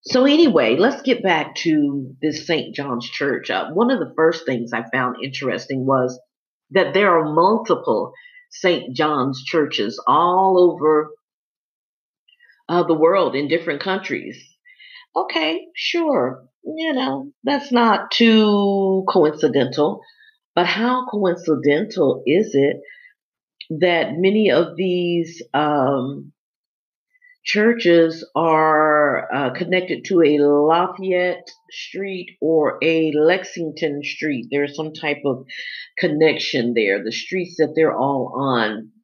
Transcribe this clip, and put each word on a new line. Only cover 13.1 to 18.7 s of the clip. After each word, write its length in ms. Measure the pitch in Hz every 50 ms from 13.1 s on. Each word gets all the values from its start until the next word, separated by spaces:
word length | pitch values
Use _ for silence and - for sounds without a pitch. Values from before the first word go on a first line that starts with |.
| 185 196 175 135 -
in 140 | 135 147 139
different 320 | 156 165 165 - 147 143
countries. 600 | - 190 185 202 202 - 131 82 - - - - - _ _ _ _ _ - _ - - - - - _ _
Okay, 540 | - - - - 330 311 311 330 359 370 - _
sure. 720 | - - - - 349 330 311 277 190 123 127 131 - - _ _ _ _
You 300 | - 311 311 320 320 294
know, 380 | 254 262 269 269 277 269 285 _ _ _
that's 260 | 262 285 277 277 -
not 420 | 247 233 233 226 208 190 - -
too 920 | - - 233 233 220 220 214 208 208 202 202 202